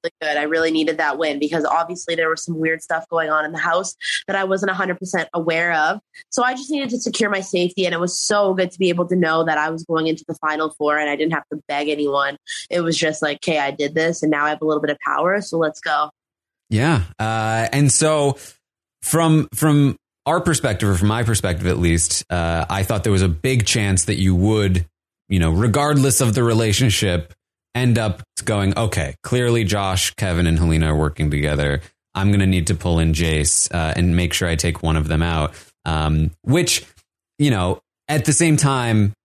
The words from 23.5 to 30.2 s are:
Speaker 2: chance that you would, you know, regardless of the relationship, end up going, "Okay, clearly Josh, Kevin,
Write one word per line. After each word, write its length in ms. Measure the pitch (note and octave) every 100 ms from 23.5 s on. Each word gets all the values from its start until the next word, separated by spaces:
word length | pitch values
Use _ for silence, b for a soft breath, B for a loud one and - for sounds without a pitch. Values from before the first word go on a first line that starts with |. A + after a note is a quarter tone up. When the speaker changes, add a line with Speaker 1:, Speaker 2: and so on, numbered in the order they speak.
| C3 G2+
Speaker 2:
chance 400 | A#2+ G2+ F#2 -
that 120 | G#2
you 160 | F#2+
would, 500 | F2+ G2+ G#2+ G2 F#2 E2+ _ _ _ _
you 100 | F#2+
know, 120 | E2
regardless 680 | E2 A#2 B2 D3 D3 C3+ -
of 140 | B2
the 80 | G#2+
relationship, 880 | A#2 A2+ A2+ G2+ B2 G2 G#2 F2 D#2+ - _ _ _ A#2+
end 220 | B2 A#2
up 240 | A2 F2+ - -
going, 320 | - G#2+ G2 -
"Okay, 380 | A2+ - C#2 -
clearly 400 | - B2 A#2+ A#2
Josh, 500 | G#2 G2+ G2 F2+ -
Kevin, 340 | -